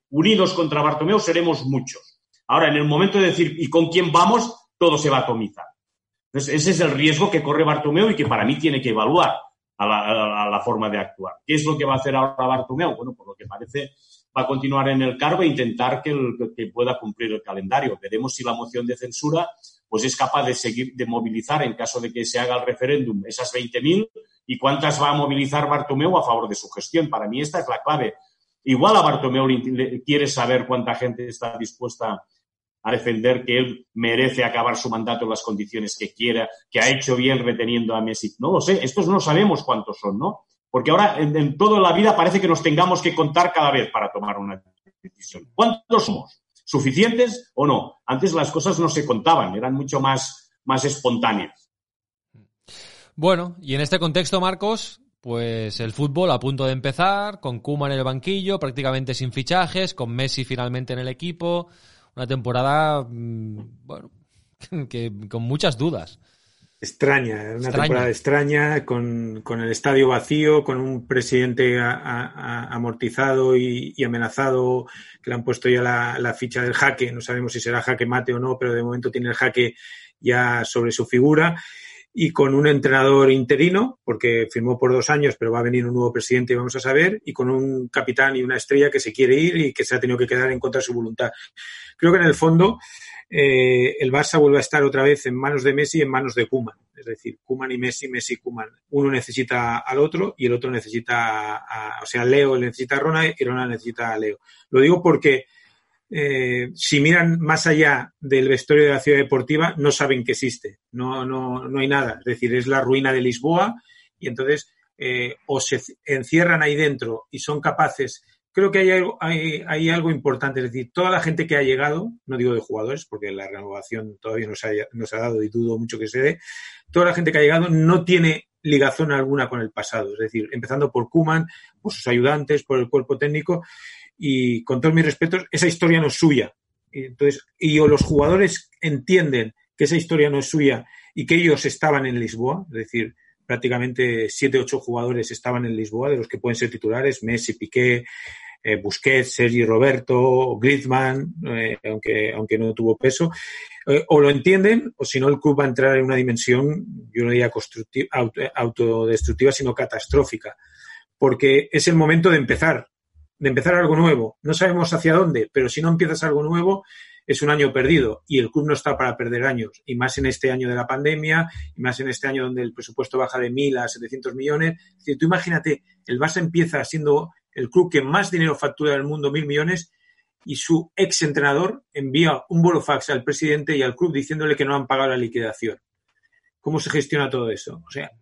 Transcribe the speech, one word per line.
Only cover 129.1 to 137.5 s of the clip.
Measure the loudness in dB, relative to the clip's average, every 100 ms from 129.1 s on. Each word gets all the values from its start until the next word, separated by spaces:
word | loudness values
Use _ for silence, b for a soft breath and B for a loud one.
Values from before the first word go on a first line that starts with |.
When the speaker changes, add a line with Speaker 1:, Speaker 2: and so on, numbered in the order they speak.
Speaker 3:
alguna | 0 0 0 0
con | -2
el | -6
pasado. | -6 -6 -6 -6
Es | -6
decir, | -4 -4 -6
empezando | -8 -6 -2 0
por | -2 0
Koeman, | 0 2 0 -2 B B _
por | -10
sus | -6 -2
ayudantes, | 2 2 0 0 -2
por | 0 -2
el | 2
cuerpo | 0 0 -2
técnico, | -2 -2 -2 -4 -4 B B B B -8
y | -2 0 0 -2
con | -2 0
todos | 2
mis | 4
respetos, | 2 0 -2 -2 -4
esa | 0 0
historia | 2 2 4
no | 2
es |
suya. | 2 2 4 0 _ _ _ _
Y | -14
entonces, | -12 0 0 0 -8